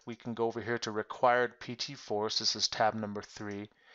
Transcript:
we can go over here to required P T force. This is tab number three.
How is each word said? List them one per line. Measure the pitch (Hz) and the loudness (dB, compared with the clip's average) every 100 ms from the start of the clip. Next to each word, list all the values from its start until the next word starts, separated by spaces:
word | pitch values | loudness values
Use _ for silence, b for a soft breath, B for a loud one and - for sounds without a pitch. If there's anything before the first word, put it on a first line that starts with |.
| - | -10
we | 113 | -10
can | 123 113 | -6 0
go | 117 | 0
over | 113 | 0
here | 104 120 | -2 -2
to | 117 | 0
required | 107 - - 127 123 120 - | -2 -4 2 6 6 4 -2
P | - 120 | -10 -6
T | - 139 | -6 -8
force. | - 104 110 - | -4 0 0 0
This | 113 107 | 0 2
is | - | 0
tab | - 110 | 4 2
number | 110 104 104 | 2 -2 -4
three. | - - 104 101 104 _ B | -8 -10 -6 -6 -8 _ B